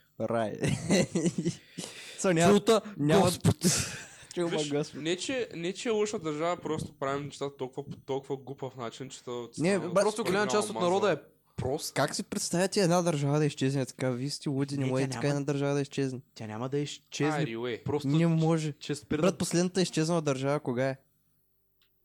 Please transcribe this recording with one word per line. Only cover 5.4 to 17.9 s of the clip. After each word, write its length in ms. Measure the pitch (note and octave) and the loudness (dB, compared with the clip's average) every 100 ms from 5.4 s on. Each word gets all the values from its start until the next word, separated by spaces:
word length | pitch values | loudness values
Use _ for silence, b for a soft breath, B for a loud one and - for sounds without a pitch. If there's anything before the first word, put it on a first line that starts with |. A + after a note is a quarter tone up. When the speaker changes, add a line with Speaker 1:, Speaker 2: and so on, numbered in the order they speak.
| A3+ D#3+ | -4 -4
Speaker 3:
не, 180 | E3+ | -6
че 160 | G3 B3+ | -4 -2
е 20 | |
лоша 280 | G#3+ G#3 A3 | 0 0 -2
държава, 380 | D#3+ D3+ E3+ F3 | -4 -2 -2 -2
просто 360 | D3+ D#3 - | -4 -4 -6
правим 320 | - C3+ C#3+ C#3+ | -4 -2 -2 -4
нещата 320 | - C#3 - | -6 -6 -4
толкова, 260 | B2+ - C#3 | -8 -8 -10
по 120 | - | -12
толкова 400 | - C3+ C3+ C3+ | -6 -6 -4 -8
глупав 380 | B2 C3+ C3 C3 | -8 -10 -10 -8
начин, 340 | A#2 - C3 | -10 -8 -12
че 140 | - | -12
то 260 | - A#2+ A#2 - | -8 -8 -8 -2
Speaker 1:
Не, 120 | E3 | 0
Speaker 3:
става 100 | G3 D#3+ | 2 0
Speaker 1:
брат, 180 | F3+ | 2
Speaker 2:
Просто 200 | G#3 G#3+ | 2 0
Speaker 3:
голяма 120 | F3+ G3 | 0 2
Speaker 2:
голяма 160 | G#3 | 2
част 140 | G#3+ G#3 | 2 0
от 60 | |
Speaker 3:
омаза. 140 | F#3 F3+ | 0 2
Speaker 2:
народа 260 | G3 G3+ | 4 4
е 60 | D3+ - _ _ - | 2 -4 _ _ -6
прост. 380 | B2+ D3+ - | -4 -4 -2
Speaker 1:
Как 220 | - D3 - | 0 0 -2
си 80 | |
представяте 560 | - G3+ - E3+ F#3+ G#3+ | -6 -6 -2 2 2 4
една 220 | F3 F3+ | 4 4
държава 380 | E3+ D3+ C#3+ D3+ | 2 0 2 2
да 60 | D3 | 2
изчезне 400 | - C3 C#3 B2+ | 2 0 0 -2
така? 240 | - B2+ | -2 -2
Вие 200 | A#2+ C#3 | -2 -4
сте 200 | - D#3+ | -6 -4
луди, 280 | C3+ C#3+ C#3 | -2 -2 -2
не 80 | C3 | 0
Speaker 2:
Не, 60 | |
Speaker 1:
може 120 | C3 | 0
Speaker 2:
тя 60 | C3+ | 0
Speaker 1:
така 120 | A#2+ | 0
Speaker 2:
няма 80 | C#3+ | 0
Speaker 1:
една 140 | C#3+ C#3 | 0 0
държава 280 | C#3 C#3+ | 0 0
да 80 | C#3+ | 0
изчезне. 380 | C#3 - C3+ B2+ - - | 0 -2 -2 -4 -12 -14
Speaker 2:
Тя 120 | A2 | -10
няма 220 | G#2+ C3 | -6 -4
да 80 | C#3+ | -4
изчезне. 560 | C#3+ - _ - D3 | -4 -8 _ -2 -2
Speaker 3:
Айде, 240 | D3+ D3 A2+ | 0 -2 -4
уей. 260 | B2 A2 | -4 -4
Speaker 2:
Просто 240 | - | -2